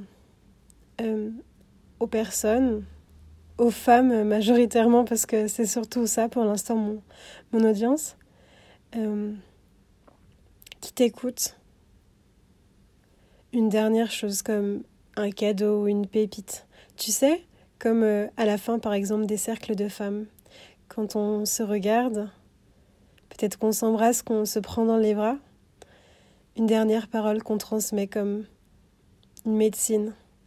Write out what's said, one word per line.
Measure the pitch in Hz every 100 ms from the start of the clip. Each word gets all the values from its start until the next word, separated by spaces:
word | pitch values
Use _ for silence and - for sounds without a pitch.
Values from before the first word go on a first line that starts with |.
| 196 _ _ _ _ _ _ _ _ -
euh, | 226 214 214 226 - _ _ _ _ -
aux | 233
personnes, | 220 220 - 214 233 262 214 196 - - - - - - -
aux | 233
femmes | - - 240 254 226
majoritairement, | 208 214 208 240 240 233 226 233
parce | 226 226 -
que | 220 214
c'est | - 214
surtout | 240 220 247 226
ça | - 226
pour | 247 214
l'instant | 208 - 226
mon, | 208 214 - - - - -
mon | 226 220
audience, | 202 233 302 - - _ _ _ - - - _ 233
euh, | 214 208 208 208 - _ _ _ _ _ _ - _ _ _ _ - -
qui | -
t'écoutent ? | - 240 - 247 240 - - _ _ _ _ _ _ _ _ _ _ _ _ _ _ _ _ _ _ _
Une | 240 220
dernière | 214 220 226 226
chose | - 208 202
comme | - 208 202 202 - _ _ -
un | 208
cadeau | 202 208 196 208 208
ou | 208
une | 202 196
pépite. | 220 214 - 190 - - - - -
Tu | -
sais, | - 277 339 - _ _ -
comme, | 226 226
euh, | 220 208 208 -
à | 214
la | 208
fin | - 233
par | 226
exemple | 202 196 214 214
des | 208
cercles | - 226 - 202
de | 208
femmes, | - 202 208 214 _ - - - _ -
quand | - 208 214
on | 208 208 208
se | -
regarde, | 214 208 196 226 247 214 208 - _ _ _ _ _ _ _ _ -
peut-être | - 208 -
qu'on | 220
s'embrasse, | 214 226 220 226 240
qu'on | - 220 214
se | 214
prend | 190 - 226
dans | 226
les | 214 208
bras, | 214 277 - _ _ _ - _ _ _ _ _ _ -
une | 220
dernière | 220 220 220 220
parole | 226 214 214
qu'on | - 214
transmet | - 220 208 208 202
comme | 214 202 208 214 _ _ _ _ _ _ _ _ - 226
une | 214
médecine. | 214 208 - 214 214 208 _ _